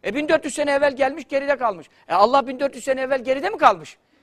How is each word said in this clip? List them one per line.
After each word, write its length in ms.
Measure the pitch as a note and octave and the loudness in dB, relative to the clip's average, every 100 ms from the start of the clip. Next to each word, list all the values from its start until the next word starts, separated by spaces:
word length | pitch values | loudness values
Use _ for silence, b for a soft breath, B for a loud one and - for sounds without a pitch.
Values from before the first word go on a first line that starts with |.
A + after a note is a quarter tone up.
| - | -6
E 100 | A#3 | -6
bin 140 | D4+ | 0
dört 160 | D#4+ D#4 | 0 0
yüz 80 | |
sene 180 | D4 C#4+ | -4 0
evvel 240 | C#4 C#4+ B3+ | 2 0 0
gelmiş, 320 | C4+ D#4 B3+ | -2 -2 -6
geride 300 | C#4 C#4 C#4+ | -4 -2 -2
kalmış. 320 | A#3+ F3+ C#3+ b - | -2 -4 -14 b -4
E 60 | |
Allah 340 | F#3 G#3+ C#4 B3 | 4 6 4 2
bin 120 | B3+ | -4
dört 160 | C#4 C4 | -4 -4
yüz 80 | |
sene 180 | C#4 C4 | -4 -4
evvel 220 | C4 C4+ | -2 -2
geride 260 | A#3 C4+ F4 | 0 -2 -2
mi 80 | G#4+ | 4
kalmış? 400 | C#4+ F#3 D3+ - _ _ | 4 4 -6 -20 _ _